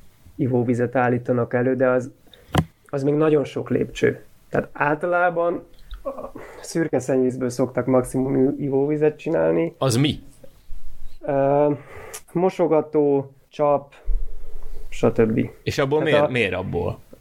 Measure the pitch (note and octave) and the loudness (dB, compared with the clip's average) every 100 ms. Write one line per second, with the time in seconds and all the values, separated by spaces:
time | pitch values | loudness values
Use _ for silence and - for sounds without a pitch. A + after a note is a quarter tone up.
0 | - _ - - B2+ B2 A#2+ A#2+ B2 C3 | -20 _ -20 -4 0 0 2 0 0 0
1 | B2 B2 B2 B2+ A#2 B2 B2 B2+ C3 B2+ | 2 0 0 0 0 0 0 2 2 2
2 | B2 - - - - - - _ - C#3+ | -2 -14 -20 -20 -2 -2 -2 _ -10 -4
3 | C#3 D3 D#3 D3+ C3+ - A#2+ B2+ - - | 0 2 4 2 0 -6 -2 -2 -2 0
4 | A#2+ C3 - - - - - - C#3+ D3+ | 0 0 -10 -20 -6 -4 -4 -2 -2 0
5 | F3 F3 F3+ E3+ E3+ F3 - - - - | 0 2 0 0 -2 -4 -10 -20 -16 -14
6 | C#4+ - - - - - - E3+ D#3 C3+ | -12 -12 -14 -14 -18 -18 -8 -4 -2 -2
7 | B2 C3 B2+ B2+ B2+ B2 B2+ B2 B2 C3 | 0 2 2 0 -6 -2 -2 -2 2 2
8 | B2+ C3 C3 C3+ C3 D3 C#3+ C3+ C#3+ D3+ | 2 -2 0 2 2 0 -2 0 0 2
9 | D3+ D3+ F3+ E3 D#3+ E3 E3 - C3+ A#2 | 0 0 -4 0 2 2 -2 -2 0 2
10 | D3 G#2 - - - - - - - - | 0 -2 -8 -20 -20 -20 -6 -2 0 0
11 | - - - C#3 C#3 C#3+ D3 C#3+ - - | -2 -4 -2 0 2 4 2 0 -6 -18
12 | - - - F3 F#3 - D#3+ D#3 D3+ D#3 | -16 -18 -6 0 0 2 2 2 2 2
13 | C#3+ C#3 C3+ - _ - D3 C#3+ C#3+ - | 2 2 -2 -14 _ -2 2 2 -2 -10
14 | - - - - - - - - - - | 2 2 2 0 0 -2 -2 -2 -4 0
15 | A#2+ A2+ A2 A#2+ A2+ - - - C#3 D3+ | 0 2 2 2 -2 -6 -6 -2 0 0
16 | D#3 D3 D3 B2 G2 F2+ F#2+ F2 F2+ - | 2 2 2 2 0 -2 -4 -4 -4 -6
17 | - - | -14 -20